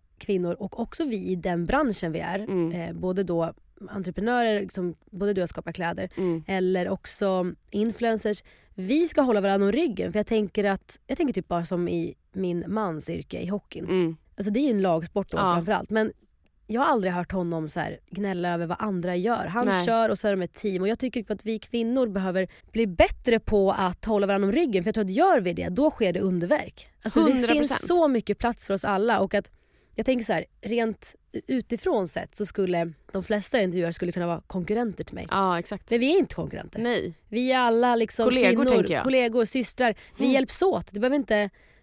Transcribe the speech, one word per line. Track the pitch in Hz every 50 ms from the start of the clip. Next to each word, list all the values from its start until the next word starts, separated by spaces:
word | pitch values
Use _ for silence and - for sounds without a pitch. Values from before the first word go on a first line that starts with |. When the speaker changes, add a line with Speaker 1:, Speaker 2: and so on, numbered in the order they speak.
| _ _ _ _
Speaker 1:
kvinnor | - - 202 190 180 170 175
och | - 202 190 - -
också | 226 - - - 330
vi | 285 220
i | 196 185 180 185
den | 175 160 190 175 170 170
branschen | 160 - 277 311 254 196 - - 165 156
vi | 165
är, | 165 165 180 196
Speaker 2:
Mm. | 214 - 196 180 170 165 170
Speaker 1:
eh, | 175 165 170 170
både | 170 170 185 185 190 196
då | - 175 170 165 160 - - _ _ _ - 202 180
entreprenörer, | 202 196 185 180 165 - 196 226 247 247 240 226 214 202
liksom, | 196 185 - 196 180 180 160 - _ _
både | - 175 196 202 208
du | 190 175
har |
skapat | 165 - - - - 165
kläder, | - 175 170 170 180 190 - -
Speaker 2:
Mm. | - 196 180 165 165 156
Speaker 1:
eller | - 196 190 185 185 185 185 180 180
också | 196 185 - - - - 208 196 190 185 180 180 170 - _ _
influencers, | - 202 214 233 214 - 233 233 226 214 - 214 208 - - - - _ _ _ -
vi | - 185 185 262 311 349 320
ska | - - 277
hålla | 254 226 202
varandra | 190 196 196 196 202
om | 196 214
ryggen. | 277 349 311 196 180 - 175 165
För | 214
jag | 208
tänker | - 233 220 208 185 - - 202
att, | 202 190 185 - - - - _
jag | - 269
tänker | - 349 269 -
typ | 190 165 -
bara | 175 170 170
som | 165 190 175 175 175
i | 175 170 165 170 147 - _ _ _
min | 190 190 180 175 175 165 165
mans | 196 220 214 185 156 151 143 -
yrke | 170 170 - - - 175
i | 175
hockeyn. | 175 202 202 - _ - 165 165
Speaker 2:
Mm. | - 185 185 175 165 165 - _ _ _
Speaker 1:
Alltså | - 202 208 202
det | 240
är | 294
ju | 294
en | 226 202 190
lagsport | 185 170 165 160 175 - 208 190 -
då | - -
Speaker 2:
Ja. | 202 185 175
Speaker 1:
framförallt, | 170 165 180 214 - - -
men | 208 220 220 220 - - _ _ _ _ _ _ _ _ _
jag | - 220 233
har | 277 330 294
aldrig | 226 190 185 175
hört | 180 175 - -
honom | 190 175 170 170 165 156 151
så | - 175
här | 156 - - - - _
gnälla | - 196 208 196 190 175 175 175 175
över | 170 170
vad | 165 175 -
andra | - 214 190 180 165 180 180
gör. | 180 180 226 240 - 180
Han | 165 175 233 240
Speaker 2:
Nej. | - 196 185 -
Speaker 1:
kör | 233 226 226 226 220
och | 214 190
så | - 214
är | 202
de | 190 180
ett | 170 -
team. | - - 208 190 180 185
Och | 202
jag | 226 -
tycker | - 254 - 254 202 - 208
att | 190 -
vi | 208 226 214
kvinnor | - - - 240 226 226 247 269 254
behöver | 226 185 202 190 190 175 190 190 175 - - - - -
bli | 220 233
bättre | 202 175 - 330 392 - - - - 226 220
på | - - 214 202 196 190 -
att | - 196 180 180 - -
hålla | 220 220 202 202
varandra | 190 202 196 202 196
om | 202
ryggen. | 302 349 277 202 185 175
För | 220
jag | 214
tror | 220 208
att | 185
gör | 190 233 339 392 359 262
vi | 185 180 170
det, | 175 175 175
då | 180 214 285 311
sker | - - 226 185 170
det | 185
underverk. | 202 190 185 175 170 175 294 311 - 175 - - - - _ _ -
Alltså | 220 - -
det | 320 - 269
Speaker 2:
Hundra | 254 247
procent. | 233 311 294 294 269
Speaker 1:
finns | 269 - -
så | - 349 349 330 294
mycket | 262 233 - - 202 -
plats | - 233 240 - -
för | - 196
oss | 190 -
alla. | - 101 95 101 240 214 196
Och | 196 - -
att, | 101 - - - _ _ _ _ _ _ _ -
jag | - 226
tänker | - 262 247 226
så | - 202
här, | 160 - - _ _
rent | - 196 226 233 226 226 202 - - - - - _ _ - 220 -
utifrån | - 262 254 214 - 240 220 - 381 330 220 190 165
sett | - - - - -
så | - 208
skulle | - - - 196 180 180 170 170 170 160 - _ - -
de | 196 180
flesta | - 220 208 196 - - 247
intervjuer | 202 185 170 185 170 170 170
skulle | - 180 175 170
kunna | 185 175
vara | 170 170 160 -
konkurrenter | _ - 190 175 - 208 226 247 226 180 - -
till | - -
mig. | 185 - 170
Speaker 2:
Ja, | - 190 196 190 180 170
exakt. | 170 - 208 190 - -
Speaker 1:
Men | 226 240
vi | 240 269 330
är | 392
inte | 277 - -
konkurrenter. | - 165 147 - - - - - 208 226
Speaker 2:
Nej. | 240 240 185 - 175 165 - _ _
Speaker 1:
Vi | - 233 254 254 254
är | 254
alla | 247 233 226 233 240 247 240
liksom | 233 226 214 - - 226
Speaker 2:
Kollegor, | 247 254 262 233 - 240 226 247
Speaker 1:
kvinnor, | 254 247
Speaker 2:
tänker | - 185 - 160
jag. | 131 -
Speaker 1:
kollegor, | 262 262 262 247 233 220 247 226
systrar. | - - 262 233 - - - 254 233 208 - - - - -
Vi | -
Speaker 2:
Mm. | 247 262
Speaker 1:
hjälps | 269 269 - - - 359
åt. | 381 330 196 175 - -
Det | 202
behöver | 214 254 277
inte | 294 240 - 220 208 208 202 - _ _ _ _ _